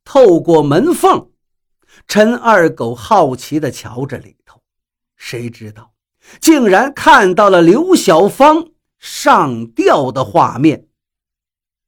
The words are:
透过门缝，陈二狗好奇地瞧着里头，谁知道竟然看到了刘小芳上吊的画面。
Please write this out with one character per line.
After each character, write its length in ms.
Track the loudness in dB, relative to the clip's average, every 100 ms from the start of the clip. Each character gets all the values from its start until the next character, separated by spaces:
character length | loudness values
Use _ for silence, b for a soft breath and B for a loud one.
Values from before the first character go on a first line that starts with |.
透 340 | _ 2 4 2
过 240 | 0 0
门 300 | 0 0 0
缝， 380 | 0 -2 -2 -6 _ _ _ _ _ b b -6
陈 300 | 0 0 0
二 320 | 0 2 0
狗 260 | -4 -10
好 400 | -8 -2 0 0
奇 240 | -4 -8 -8
地 120 | -8
瞧 340 | -10 -16 -12
着 140 | -12 -14
里 180 | -18 _
头， 160 | _ _ _ _ _ _ _ _
谁 320 | -16 -14 -14
知 240 | -16 -20
道 220 | -20 _ _ _ _ b b
竟 280 | 0 2 2
然 260 | 0 -2
看 420 | -2 2 4 2
到 140 | 2 2
了 140 | 4
刘 320 | 4 2 2
小 340 | 0 2 2 0
芳 440 | 2 2 2 -4 _ _ _
上 680 | -18 -6 0 0 0 -6 -10
吊 440 | -4 0 0 -2
的 100 | -6
画 360 | -4 -2 -2 0
面。 280 | -2 -2 _ _ _ _ _ _ _ _ _ _